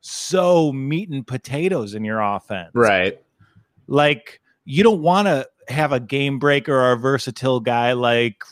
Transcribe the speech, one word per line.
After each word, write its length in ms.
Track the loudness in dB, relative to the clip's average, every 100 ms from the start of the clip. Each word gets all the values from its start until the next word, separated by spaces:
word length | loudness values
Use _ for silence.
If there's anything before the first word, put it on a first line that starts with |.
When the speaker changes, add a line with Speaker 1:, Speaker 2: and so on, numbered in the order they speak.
Speaker 1:
so 680 | -16 -12 -2 0 4 4 2
meat 360 | -2 -4 -4 -4
and 180 | -8 -6
potatoes 680 | -10 -6 -4 -2 -2 -4
in 100 | -8
your 160 | -4 -2
offense. 520 | -2 -4 -6 -10 -6
Speaker 2:
Right. 440 | 2 4 4 2 -4 _ _ _ _ _ _ -2
Speaker 1:
Like, 560 | 2 2 0 -8 -20 _ _ -4
you 160 | 2
don't 180 | 4 4
wanna 460 | 2 2 2 0 -2 _ -8
have 240 | -2 0
a 80 | -2
game 380 | -2 -4 -2 0
breaker 360 | 2 2 2
or 180 | 2 2
a 40 | 2
versatile 640 | 0 -2 -4 -4 -2 0
guy 320 | 0 0 0
like 500 | 0 0 0 0 -6 -8